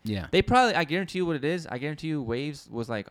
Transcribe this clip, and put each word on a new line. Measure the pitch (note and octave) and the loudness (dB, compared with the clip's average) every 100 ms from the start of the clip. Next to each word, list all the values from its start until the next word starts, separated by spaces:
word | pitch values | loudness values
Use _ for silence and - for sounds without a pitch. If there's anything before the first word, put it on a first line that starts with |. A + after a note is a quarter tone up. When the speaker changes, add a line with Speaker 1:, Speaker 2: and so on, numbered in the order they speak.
| A2 | -4
Speaker 1:
Yeah. | G2+ D#2+ | -2 -4
Speaker 2:
they | F#3+ | -4
probably, | - B3 B3 | 4 6 6
I | E3+ D3+ | 4 2
guarantee | F3 F3+ F3+ | 0 -2 -2
you | E3+ | 0
what | D3+ | 0
it | |
is. | C#3+ F3 D#3+ | 0 0 -2
I | B2 | -4
guarantee | D3 D3 D#3+ | -4 -4 -2
you | D3+ | -2
Waves | A#2 A#2+ D3 C#3 - | 0 -2 -2 -6 -8
was, | A2+ A2+ | -4 -2
like, | A2 - | -4 -2